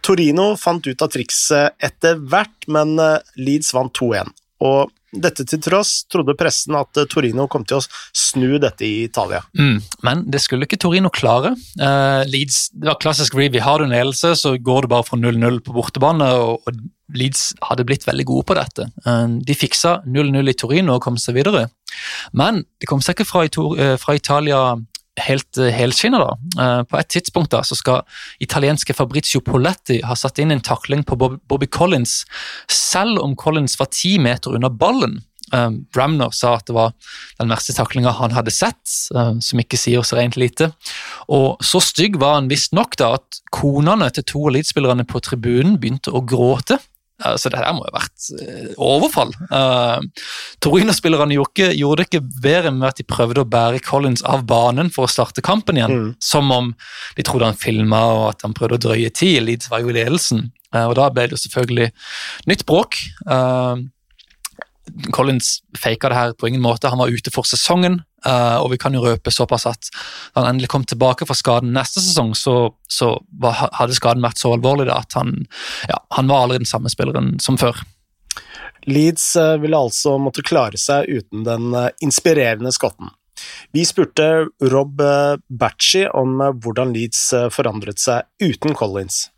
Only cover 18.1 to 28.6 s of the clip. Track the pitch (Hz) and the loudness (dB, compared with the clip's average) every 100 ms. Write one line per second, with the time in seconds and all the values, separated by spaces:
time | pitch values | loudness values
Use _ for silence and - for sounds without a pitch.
18.1 | 135 135 127 - 175 - - 117 - 117 | -4 0 -2 2 0 0 -6 -10 -6 -2
19.1 | 117 117 117 127 143 - - 170 175 156 | 0 0 -2 -2 -2 0 0 0 0 -2
20.1 | 131 143 135 139 127 117 156 185 123 131 | 0 2 2 0 0 0 0 2 0 0
21.1 | 123 - 123 147 202 117 _ - - - | -4 -2 0 2 2 0 _ -18 -14 -12
22.1 | - - - 160 214 - _ - 139 135 | -10 -6 0 2 0 -4 _ -4 -2 0
23.1 | 175 214 180 160 - 156 147 139 131 - | -2 0 2 0 0 -2 2 2 2 0
24.1 | 147 - 143 151 139 131 117 113 - _ | -2 2 0 2 2 2 0 -6 -18 _
25.1 | - - 135 - - 127 117 120 107 214 | -10 -2 -2 -2 0 0 2 0 2 2
26.1 | 254 143 110 147 - 127 123 123 - 165 | 2 2 -2 -8 -2 0 0 0 -2 -2
27.1 | 175 - - 151 117 - 135 - 127 - | -4 -2 -2 0 0 -2 -2 0 0 -2
28.1 | - - - 143 151 | -16 -20 -10 -4 0